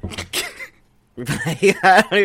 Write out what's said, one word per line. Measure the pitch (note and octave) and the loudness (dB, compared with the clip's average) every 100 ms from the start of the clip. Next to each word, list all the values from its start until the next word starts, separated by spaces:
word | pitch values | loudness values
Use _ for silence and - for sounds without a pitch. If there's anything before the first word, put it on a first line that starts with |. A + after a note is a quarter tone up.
<laughs> | - - - - - - - _ _ _ _ - | -14 -14 -10 -8 -10 -12 -20 _ _ _ _ -14
I | B2 - - D#3+ G3 F#3+ F#3+ F#3 A3+ | -8 -6 -6 0 0 2 4 4 4
don't | G3 | 2